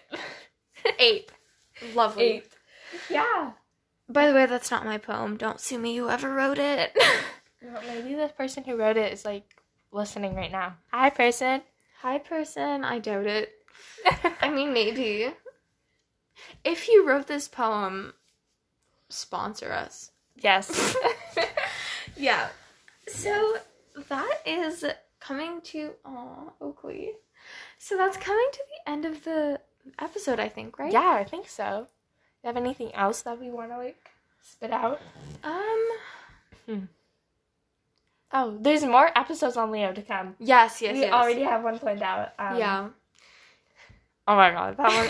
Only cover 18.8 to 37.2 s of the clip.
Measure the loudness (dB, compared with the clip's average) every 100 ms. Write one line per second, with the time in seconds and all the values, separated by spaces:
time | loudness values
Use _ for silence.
18.8 | _ _ _ -14 -10 -8 -8 -8 -6 -4
19.8 | -6 -12 -20 _ _ _ 4 4 2 0
20.8 | 0 2 0 -2 -4 -4 -2 -2 -6 -6
21.8 | -8 -8 -10 -2 0 0 -2 -8 -20 _
22.8 | _ _ -14 -6 -2 2 2 0 -6 _
23.8 | _ -20 -8 -4 -2 -4 -4 -4 -4 -4
24.8 | -6 -8 _ _ -10 -8 -8 -10 -12 -10
25.8 | -10 -12 -16 -16 -16 -16 -18 -14 -14 -12
26.8 | -14 -10 -10 -12 _ _ -20 -20 -20 -20
27.8 | -6 0 0 0 -2 2 0 -2 -12 -12
28.8 | -8 -6 -6 -6 -4 -2 -2 -4 -10 _
29.8 | -20 -12 -10 -6 -2 -2 -2 -8 -14 -8
30.8 | 2 4 4 2 0 -8 -12 -8 -6 -6
31.8 | -8 _ _ _ _ _ -8 -4 -4 -4
32.8 | -8 0 0 0 -6 -10 -10 -12 -10 -10
33.8 | -10 -12 _ _ _ _ -20 _ -4 -2
34.8 | 0 -2 -8 -20 -18 -12 -8 -4 -2 0
35.8 | -2 -4 -10 -20 -20 -20 _ -20 -10 -8
36.8 | -8 _ _ _